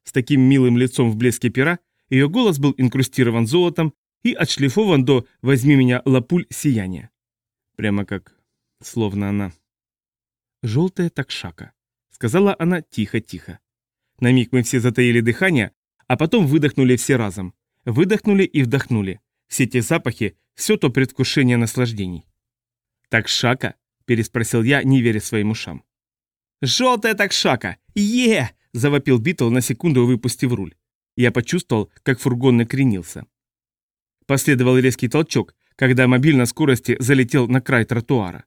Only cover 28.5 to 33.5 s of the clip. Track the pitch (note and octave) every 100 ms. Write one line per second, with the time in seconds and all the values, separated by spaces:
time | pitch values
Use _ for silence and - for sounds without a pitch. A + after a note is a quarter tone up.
28.5 | - _ A#2+ C#3+ C#3+ - B2+ A2+ F#3 A#2
29.5 | B2 B2 A2 F3 B2+ A#2+ B2+ A#2+ - C3
30.5 | A#2 F2+ _ _ _ _ - A#2+ A#2+ A#2
31.5 | F3 - A2+ G2+ _ - - C#3+ B2 C3
32.5 | A#2+ A#2 C3 C3+ G2+ E2+ - - _ _